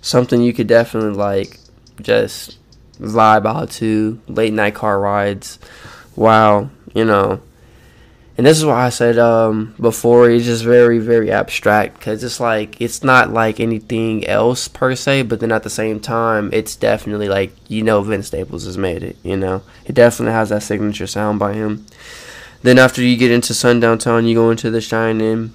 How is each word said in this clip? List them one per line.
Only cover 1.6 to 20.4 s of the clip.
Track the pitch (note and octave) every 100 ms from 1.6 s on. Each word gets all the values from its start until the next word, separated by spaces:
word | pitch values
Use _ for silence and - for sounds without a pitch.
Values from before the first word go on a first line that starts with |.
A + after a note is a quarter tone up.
| _ _ _ -
just | - A2 - - - - _ _ _ _
vibe | - A2 A2 A2 G#2+
out | A2+ -
to, | - A2+ G#2+ G#2+ A2+ -
late | G#2 A2+
night | G#2+ G#2
car | G#2 A2 G2+
rides, | G2+ G2+ G2+ G2 - - - - - - - -
wow, | G#2+ A2 G#2+ G#2 C3+ - -
you | - A2+
know. | G2+ G2 G2 - _ _ _ _ _ _ _ _ -
And | B2
this | D#3
is | D#3
why | A#2+ B2
I |
said, | A#2 A#2+ A#2
um, | A#2 A2+ A2+ A2 A2 -
before, | A#2 A2+ A#2+ A#2+ A#2+
it's | A#2+ A#2+
just | A#2 A2+
very, | A#2+ A#2+ A#2
very | A2+ A#2 G#2+
abstract, | G#2 - - - G#2+ G2+ -
'cause | - G#2+
it's | A#2+ -
like, | A#2+ A2 G#2+ -
it's | A#2 -
not | C3+ B2+ A#2
like | A2 A2 G#2+
anything | A#2 A2+ - A2+ A2+ A2 -
else | G#2 A2+ B2+ -
per | - C3 C3
se, | - C#3
but | A#2+ A2
then | A2+
at | A2
the | A2
same | - A2 A2
time, | - A#2 A#2 A2 G#2
it's | A2 G#2+ -
definitely | A2 G#2+ - G#2 G#2
like, | G2 G2 - _
you | G#2+
know, | A2 G#2+
Vince | G2+ G#2 G2+
Staples | - F#2 - G2
has | F#2
made | F#2+ F2
it, | F2 -
you | F2+ F#2+
know. | F#2+ F#2+ - - -
It | C3
definitely | A#2+ A#2 A#2
has | A2+